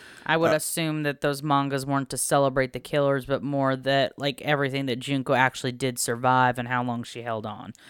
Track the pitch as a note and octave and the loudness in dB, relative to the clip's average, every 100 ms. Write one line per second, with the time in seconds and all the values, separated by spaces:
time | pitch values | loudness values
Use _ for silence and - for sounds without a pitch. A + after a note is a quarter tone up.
0 | - - - E3 E3 D#3 - - D#3+ D#3 | -20 -10 0 2 4 2 0 -2 -2 -2
1 | D3 C#3 D3 C#3 D3+ C#3 C#3 C3+ C3+ C#3 | -2 -2 -2 -2 2 2 2 -2 0 -2
2 | C3 C3+ - C#3+ C#3 C3+ B2+ B2 - D3+ | -2 -4 2 4 4 2 0 -4 -2 0
3 | C#3 C#3 B2 B2+ C3 C#3 C3+ C3 C3 C#3 | 2 0 -2 -4 -2 0 0 0 0 2
4 | C3 - C#3+ B2+ C#3+ C#3+ C#3 C#3 C3+ B2 | 0 -2 -6 -4 -2 0 0 -2 -2 -4
5 | C3+ C#3 B2+ B2+ C3 - C3 B2 C3+ A#2+ | -2 -2 2 4 4 2 -6 -2 -4 -2
6 | - A#2 B2+ B2+ B2+ A#2+ A#2+ B2 B2 A#2 | -4 0 2 4 4 2 -2 -2 -2 -4
7 | A#2 A#2+ A#2+ A2 A2 G2+ - - | -8 -10 -6 -6 -6 -10 -14 -18